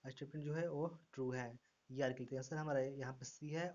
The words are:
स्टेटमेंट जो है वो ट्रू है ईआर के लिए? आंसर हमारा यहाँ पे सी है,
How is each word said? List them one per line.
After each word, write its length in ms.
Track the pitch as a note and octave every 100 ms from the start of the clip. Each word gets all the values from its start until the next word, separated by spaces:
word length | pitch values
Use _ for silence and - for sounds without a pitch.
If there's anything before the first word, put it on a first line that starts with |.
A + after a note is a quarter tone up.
| C3+
स्टेटमेंट 400 | - C#3+ D#3 D3
जो 80 |
है 160 | D#3 E3+
वो 300 | D3 E3+ E3 -
ट्रू 180 | - B2+
है 280 | B2+ A#2+ A#2 _ _ -
ईआर 220 | C3 C3
के 120 | B2+
लिए? 120 | B2 C3
आंसर 200 | C3 D#3
हमारा 240 | D#3 C#3
यहाँ 320 | C3 C#3 B2+
पे 120 | C3
सी 240 | B2+ - D3+
है, 260 | D#3+ F3